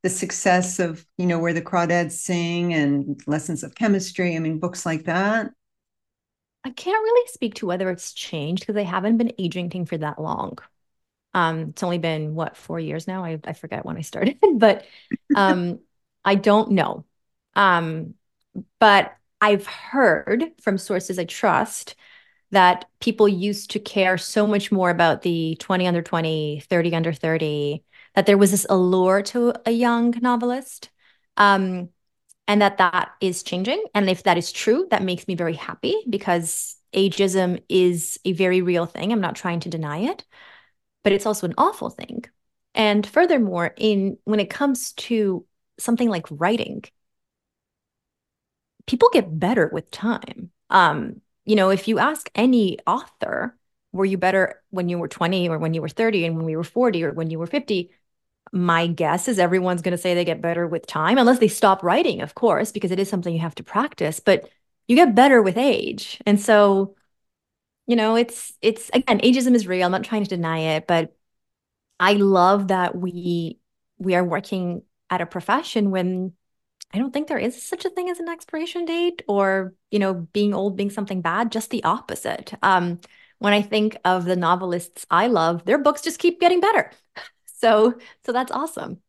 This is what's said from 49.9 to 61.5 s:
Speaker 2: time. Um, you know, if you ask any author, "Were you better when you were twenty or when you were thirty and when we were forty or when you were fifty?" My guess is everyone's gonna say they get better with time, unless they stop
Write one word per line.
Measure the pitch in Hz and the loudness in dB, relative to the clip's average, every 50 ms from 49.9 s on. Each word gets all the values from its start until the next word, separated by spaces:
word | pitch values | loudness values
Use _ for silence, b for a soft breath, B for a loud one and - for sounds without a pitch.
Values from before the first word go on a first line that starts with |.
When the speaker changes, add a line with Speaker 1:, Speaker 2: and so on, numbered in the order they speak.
Speaker 2:
time. | - - 202 226 233 - - - - - - 175 _ _ _ _ | -12 -6 -4 -4 -4 -4 -6 -14 -16 -18 -18 -18 _ _ _ _
Um, | - 196 175 160 147 147 - - - - _ _ _ _ _ | 4 6 6 6 2 0 -6 -8 -12 -16 _ _ _ _ _
you | - 214 | 0 2
know, | 208 185 190 | 4 4 4
if | 196 190 196 220 | 2 2 0 -2
you | 226 214 | 0 2
ask | 240 285 311 - - - _ | 2 0 0 -4 -10 -8 _
any | - 226 262 254 240 214 185 - - - | 0 2 4 4 4 2 0 -2 -4 -2
author, | - 190 262 - - _ _ - - - 65 - 240 _ _ _ _ _ _ _ _ | -2 -2 -2 -4 -10 _ _ -8 -6 -4 -6 -6 -8 _ _ _ _ _ _ _ _
"Were | - 185 196 | -4 -2 -2
you | 196 196 180 | -2 0 0
better | 180 185 190 190 185 - - _ _ _ | 0 2 2 2 0 0 -4 _ _ _
when | - 185 180 175 | -6 -4 -4 -2
you | 175 175 | -2 -4
were | 170 170 | -6 -8
twenty | - - 170 170 190 185 175 170 | -4 -2 -2 0 0 0 0 -2
or | 160 156 | -2 -2
when | 160 160 160 | -2 -2 -2
you | 165 | -4
were | 151 156 | -6 -6
thirty | - - 226 226 208 190 170 | -4 0 0 0 2 0 -2
and | 165 165 | -2 -2
when | 160 160 | -4 -4
we | 160 156 | -4 -4
were | 160 170 | -6 -6
forty | - _ 226 254 240 208 170 | -4 _ 0 0 2 2 0
or | 165 147 | -2 -4
when | - 156 165 160 | -4 -4 -6 -6
you | 165 160 | -6 -6
were | 170 | -6
fifty?" | 170 - 285 - - 214 180 175 b b b _ _ _ _ _ _ _ _ _ - | -4 -4 -6 -4 -2 -4 -4 -4 b b b _ _ _ _ _ _ _ _ _ -6
My | - 180 180 175 170 165 170 | -4 -2 0 2 2 2 2
guess | 170 165 147 170 151 160 180 - | 0 0 0 0 0 0 0 0
is | - 233 190 | -2 2 2
everyone's | 180 170 180 190 180 185 180 175 | 2 2 2 2 2 0 -2 -2
gonna | 165 185 180 170 | -2 -4 -4 -2
say | - 185 175 | -2 0 0
they | 175 175 | 0 0
get | 165 165 - | -2 -2 -2
better | - 170 170 170 175 | -4 -4 -2 -2 -2
with | 165 170 165 - | -2 -4 -6 -8
time, | - - 156 156 175 233 269 | -6 -4 -2 2 2 4 6
unless | 247 233 262 247 | 6 6 6 6
they | 220 | 4
stop | 214 | 2